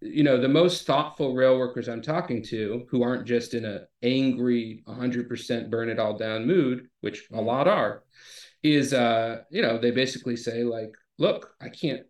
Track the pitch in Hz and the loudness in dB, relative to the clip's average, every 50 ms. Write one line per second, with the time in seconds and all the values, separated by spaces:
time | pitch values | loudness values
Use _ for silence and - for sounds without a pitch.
0 | - - - 147 147 143 131 123 123 131 139 156 175 180 175 - - - 143 135 | -14 -4 2 4 4 6 6 4 4 4 6 6 6 4 2 0 0 0 0 0
1 | - 151 - - 156 135 123 127 131 131 131 131 127 123 - 123 113 123 117 113 | 0 -2 -4 -4 -2 -2 2 4 6 6 6 4 2 0 -4 -6 -6 -6 -6 -6
2 | 113 147 156 170 175 - 127 113 - - 120 110 107 101 110 123 120 - - 123 | -6 -4 -4 -4 -2 -2 -4 -6 -4 -4 -4 -4 -2 -4 -4 -6 -6 -2 0 0
3 | 117 120 127 117 107 110 120 117 117 - - 117 110 107 101 98 - - _ _ | 2 2 0 -2 -2 0 0 0 0 -2 -4 -6 -4 -6 -8 -10 -12 -16 _ _
4 | - 120 127 131 135 135 123 - 120 123 120 117 113 113 110 113 - - 120 123 | 0 0 2 4 4 2 2 2 2 2 2 2 0 -4 -8 -14 -14 -14 -10 -6
5 | 123 123 123 123 120 - 120 117 - - 127 117 113 117 110 117 117 117 117 117 | -4 -2 -2 -4 -4 -6 -8 -8 -6 -4 -4 -4 -4 -4 -4 -4 -2 -2 -2 -2
6 | 110 107 107 104 113 110 110 113 110 127 185 190 147 127 123 123 - - _ _ | -2 -2 -2 -4 -4 -4 -4 -2 0 2 2 4 4 2 0 -4 -6 -14 _ _
7 | - 104 104 - - - - 113 107 113 117 131 143 175 208 185 120 104 104 - | -8 -8 -8 -8 -12 -10 -6 -4 -2 0 0 2 2 2 2 2 0 -2 -4 -6
8 | - _ _ - - - - - - - _ _ - 151 151 147 131 131 139 127 | -14 _ _ -20 -20 -20 -20 -20 -20 -20 _ _ 0 2 4 4 2 2 2 2
9 | 120 120 113 113 113 113 113 - - _ 151 196 220 123 113 113 113 120 - 127 | 4 4 2 2 0 -2 -4 -8 -10 _ -2 0 0 0 2 2 2 2 2 2
10 | 131 131 - 123 - 127 120 117 - 117 113 117 120 120 113 113 110 110 - - | 0 0 -2 -6 -6 -6 -6 -6 -6 -6 -4 -2 -2 -2 -4 -4 -8 -10 -14 -18
11 | _ _ _ - 143 202 - - - - _ - - 123 - - - 156 131 123 | _ _ _ 0 0 0 0 -2 -6 -14 _ -18 -18 -18 -8 -4 -4 -4 -4 -4
12 | - _ | -8 _